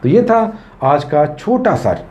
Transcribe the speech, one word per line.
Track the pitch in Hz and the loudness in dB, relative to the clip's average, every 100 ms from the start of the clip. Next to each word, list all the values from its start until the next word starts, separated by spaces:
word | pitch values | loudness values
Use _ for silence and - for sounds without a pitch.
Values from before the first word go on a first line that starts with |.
तो | 123 | 4
ये | 202 | 2
था | 240 226 220 - - - | 4 0 0 -6 -20 -4
आज | 131 143 | 0 0
का | 143 151 151 | 0 0 0
छोटा | 151 - 247 247 135 | -2 -2 0 0 0
सा | 104 85 - | -2 -4 -6